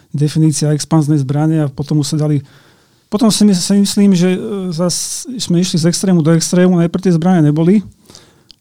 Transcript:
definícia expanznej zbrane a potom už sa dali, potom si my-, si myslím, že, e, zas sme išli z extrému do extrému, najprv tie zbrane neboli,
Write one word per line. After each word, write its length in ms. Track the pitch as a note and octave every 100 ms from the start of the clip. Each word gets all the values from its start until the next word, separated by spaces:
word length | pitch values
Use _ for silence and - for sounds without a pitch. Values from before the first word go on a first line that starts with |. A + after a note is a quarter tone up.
| _
definícia 560 | C#3+ D3+ D#3+ D#3 D3 D3+
expanznej 460 | D3+ - D#3+ C#3+ D3+
zbrane 400 | C3 C#3+ D#3 D#3+
a 80 | C#3+
potom 300 | C#3+ C#3+ D3+
už 140 | C#3+
sa 40 | D#3
dali, 260 | D3+ C#3+ C#3+ - _ _ _ _ _
potom 200 | G#3 A3
si 160 | -
my-, 120 | G#3 F3+
si 160 | E3 G3+
myslím, 360 | G3+ - G3+
že, 160 | F3+ F3+
e, 100 | F#3 A3+ G3 F#3
zas 540 | D#3+ F3 - - - -
sme 260 | A#3+ - E3+
išli 220 | F3+ E3
z 80 | E3
extrému 340 | E3 F#3+ F3
do 80 | D3+
extrému, 460 | E3 - F3+ F#3 F3
najprv 240 | E3+ F3+
tie 120 | F#3
zbrane 280 | E3+ F3 F3+
neboli, 380 | D3+ D3 E3 G#3+ - - _ - _ _ _ -